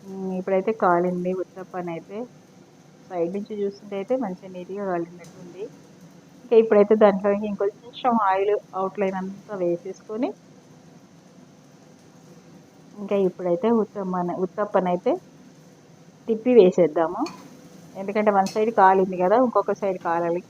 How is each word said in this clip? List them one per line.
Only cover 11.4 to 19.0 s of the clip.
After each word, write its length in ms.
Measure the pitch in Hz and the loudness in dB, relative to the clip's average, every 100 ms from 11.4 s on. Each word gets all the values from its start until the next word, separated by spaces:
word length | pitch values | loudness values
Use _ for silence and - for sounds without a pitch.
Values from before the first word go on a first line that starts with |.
| - - - - - - - - - - - - - - - 202 | -20 -20 -20 -20 -20 -20 -20 -20 -20 -20 -20 -20 -20 -20 -20 -14
ఇంకా 220 | 196 202 | -4 0
ఇప్పుడైతే 440 | 190 - 180 170 220 233 | 0 -2 -4 0 2 0
ఉత్తమ్మన-, 600 | 208 208 185 180 175 175 | 0 -6 -6 -4 -4 -4
ఉత్తప్పనైతే 720 | 185 - 208 196 180 180 247 359 - - - - - - - - - - - | -6 -4 0 0 0 -2 -2 -4 -8 -20 -20 -20 -20 -20 -20 -20 -20 -20 -6
తిప్పి 240 | 220 254 | -4 6
వేసేద్దాము. 680 | 247 185 185 165 160 165 196 294 - - - - - - - | 8 8 6 2 2 -2 -2 -8 -10 -20 -20 -20 -20 -20 -12
ఎందుకంటే 360 | 196 214 214 | -6 0 2
వన్ 180 | 196 190 | 2 0
సైడ్ 220 | 220 220 | 0 0
కాలింది 440 | 220 190 190 | 4 6 6